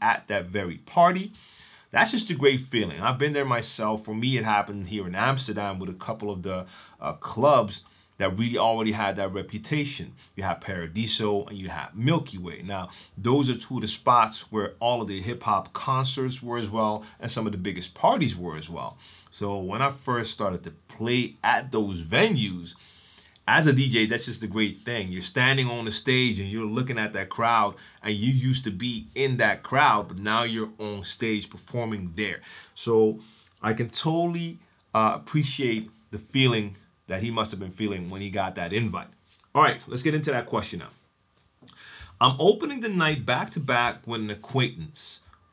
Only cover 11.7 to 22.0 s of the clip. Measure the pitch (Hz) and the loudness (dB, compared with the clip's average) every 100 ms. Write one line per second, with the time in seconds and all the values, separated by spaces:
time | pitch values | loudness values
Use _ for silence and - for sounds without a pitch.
11.7 | 80 - 104 131 165 131 98 87 80 90 | -10 -10 -2 2 2 0 -10 -10 -10 -8
12.7 | 95 90 - - - 113 143 131 113 - | -8 -8 -14 -18 -2 4 4 4 0 -4
13.7 | 123 107 - 127 120 110 - - 107 98 | -6 -6 -2 4 6 6 0 -6 -4 -4
14.7 | - 120 120 101 95 95 120 110 98 - | -2 0 0 -2 -6 -6 -4 0 0 -2
15.7 | - - 131 131 139 131 127 120 120 107 | -6 -2 0 0 -2 -4 -6 -6 -4 -2
16.7 | 110 107 107 - - 117 117 104 98 95 | 0 0 -2 -8 -12 -6 -4 -4 -4 -6
17.7 | 87 - - 185 254 123 87 87 78 80 | -6 -10 2 2 4 0 -2 -8 -8 -10
18.7 | 80 58 - - - - - 101 101 92 | -10 -10 -14 -20 -20 -18 -8 -6 -4 -4
19.7 | 110 139 135 - 120 110 - 101 87 85 | 0 0 0 -2 -2 -2 -2 -2 -2 -10
20.7 | - _ - 113 123 120 - 110 120 131 | -16 _ -6 0 2 0 0 2 2 0
21.7 | 113 101 87 | -2 -2 -4